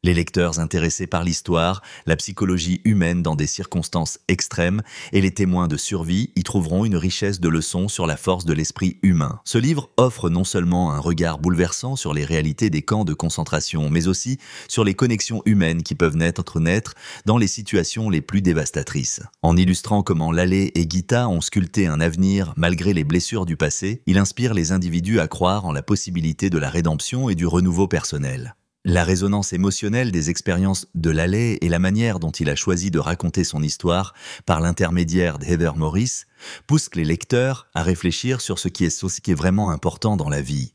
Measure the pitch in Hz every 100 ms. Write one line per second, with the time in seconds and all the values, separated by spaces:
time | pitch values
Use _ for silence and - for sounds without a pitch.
0 | 90 87 85 - 87 80 80 92 82 -
1 | 90 85 87 82 - 90 85 95 - -
2 | - 82 - 98 98 92 85 90 110 104
3 | 85 87 82 78 73 - 92 90 80 87
4 | 80 - - 92 - - 87 101 107 -
5 | - 98 95 90 95 90 87 76 - 98
6 | 80 90 123 - 87 101 80 90 110 90
7 | 90 - 101 95 87 80 78 87 98 -
8 | 85 73 - 90 85 76 78 - 95 -
9 | 98 85 73 110 - 117 123 156 - -
10 | 127 - 87 85 92 98 87 87 87 73
11 | 76 85 85 76 82 87 87 - 123 135
12 | 82 76 71 80 78 76 110 76 - 107
13 | 95 76 82 - 80 76 - 82 76 80
14 | 82 90 123 131 - - - - 104 95
15 | 127 110 - 113 - 107 82 82 80 73
16 | 85 76 85 85 87 82 82 95 - -
17 | - - - 117 101 - 101 98 82 -
18 | 110 85 - 95 92 80 71 - 69 76
19 | 65 - - _ 80 85 92 92 - 104
20 | 95 85 80 82 90 95 98 - 82 90
21 | 87 120 123 87 - - 87 - 92 76
22 | 82 82 95 98 87 73 85 87 87 95
23 | 73 87 - 113 87 80 78 - 92 117
24 | - 95 98 - 120 104 80 95 87 85
25 | 87 110 80 - 90 101 92 71 - 101
26 | - 87 80 78 98 85 71 80 82 78
27 | - 123 131 90 87 85 92 85 95 80
28 | - 73 69 65 62 - _ _ - 90
29 | 85 92 98 101 98 90 98 95 104 113
30 | 127 90 76 85 - 87 95 95 - 87
31 | 82 78 85 101 117 107 87 85 92 104
32 | 117 92 82 - 76 71 - 90 95 80
33 | 69 87 87 87 85 76 76 - 87 87
34 | 95 - - - - 78 85 85 87 87
35 | 85 87 87 71 69 85 82 76 78 85
36 | 120 - - _ - - _ 151 - 92
37 | 78 85 - 123 131 131 - - 80 90
38 | 90 82 123 131 - 90 - - 85 -
39 | 95 - - 85 85 98 104 76 87 -
40 | 113 101 73 71 67 71 62